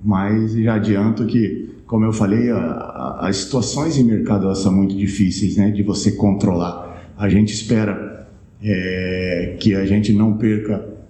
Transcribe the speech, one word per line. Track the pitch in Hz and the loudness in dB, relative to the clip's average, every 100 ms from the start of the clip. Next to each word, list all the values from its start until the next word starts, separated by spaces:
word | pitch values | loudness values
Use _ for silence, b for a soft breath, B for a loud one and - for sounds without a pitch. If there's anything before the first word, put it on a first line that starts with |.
Mas | 104 95 98 110 110 | 2 0 2 0 0
já | 113 110 | 0 0
adianto | 107 98 98 107 110 | 0 0 2 2 0
que, | 117 120 104 - B B - | 0 2 0 -2 B B -2
como | 113 | 0
eu | 110 | 2
falei, | 110 101 113 120 | 2 2 2 2
a, | 107 | 0
a, | 80 76 - - 65 - 90 | -2 -6 -10 -10 -10 -4 -4
as | 98 | -4
situações | - 131 107 127 156 139 | -2 -2 -2 -2 -2 2
em | |
mercado, | 120 104 - 104 95 | 4 2 0 0 0
elas | 95 | 0
são | 95 | 2
muito | 95 98 98 | 2 2 0
difíceis, | 101 - 95 - 95 - | -2 2 0 2 0 2
né, | 101 | 2
de | 104 | 2
você | 104 98 104 | -2 0 0
controlar. | - 101 98 98 87 87 - - - - - | 2 2 2 2 0 -2 -6 -14 -16 -18 -4
A | 104 | 2
gente | 92 104 | 4 4
espera, | - - 117 104 92 - - - - - - | 0 0 0 0 -4 -10 -14 -18 -20 -20 -8
é, | 104 92 92 92 92 92 92 87 87 - | -2 -2 -2 -4 -2 -2 -2 -2 -4 0
que | 110 | 2
a | 98 98 | 2 2
gente | 104 104 | 0 2
não | 104 110 | 2 2
perca | 107 113 104 - 202 - - - | 2 0 0 -2 -6 -6 -16 -20